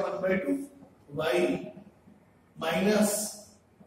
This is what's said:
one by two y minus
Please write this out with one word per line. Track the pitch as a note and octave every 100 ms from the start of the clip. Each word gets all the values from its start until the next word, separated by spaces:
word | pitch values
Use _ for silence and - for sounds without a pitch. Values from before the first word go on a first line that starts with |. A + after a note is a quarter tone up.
| F3+
one | -
by | F#3+ F#3 F#3
two | - - - - - - C#3+
y | D#3+ F3 F3 - - - - - - - _ _ _ -
minus | D#3+ F#3 G3 G#3+ G#3 - - - - - _ _